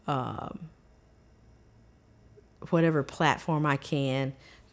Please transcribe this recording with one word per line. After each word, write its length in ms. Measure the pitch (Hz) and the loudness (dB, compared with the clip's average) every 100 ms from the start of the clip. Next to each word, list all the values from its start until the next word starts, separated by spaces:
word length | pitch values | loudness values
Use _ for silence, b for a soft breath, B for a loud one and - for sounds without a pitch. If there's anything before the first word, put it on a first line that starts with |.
| - | -6
um, 640 | 139 120 - - - 160 - _ _ _ - - - - - - - - - _ - - - - - - | -4 -4 -6 -10 -10 -14 -18 _ _ _ -20 -20 -20 -20 -20 -20 -20 -20 -20 _ -20 -20 -20 -20 -18 0
whatever 340 | 170 165 156 | 4 4 4
platform 600 | 135 - 156 127 - 156 151 | 0 2 2 2 0 0 2
I 120 | 139 | 0
can 560 | - 151 135 131 135 135 B B B | 0 -2 0 0 -2 -6 B B B